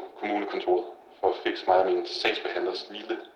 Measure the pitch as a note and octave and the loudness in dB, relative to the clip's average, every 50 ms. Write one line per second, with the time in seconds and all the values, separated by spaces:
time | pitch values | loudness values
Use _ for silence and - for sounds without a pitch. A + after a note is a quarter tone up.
0 | - - - - - G#2+ G#2 G#2 G2+ G2 F#2 F#2 - - - F2 - - - - | -2 -10 -10 -6 -4 -2 0 0 -2 -2 -4 -2 2 2 2 2 2 -2 -10 -16
1 | - - - - - F#2+ - - - G#2 - - - - F#2 F#2 F#2+ F#2 F2+ F2 | -20 -20 -4 0 2 2 2 2 -2 -4 -4 0 2 4 6 6 6 4 2 0
2 | F2 - - - - D#3 G#2+ - - - - F2 F2 F2+ - - - - G2+ G#2 | 0 -2 -4 -2 0 0 0 0 -2 -4 -4 -2 -2 -2 -2 -4 -8 -10 -12 -10
3 | A2 A#2 A#2 - - - - | -8 -6 -6 -8 -8 -14 -20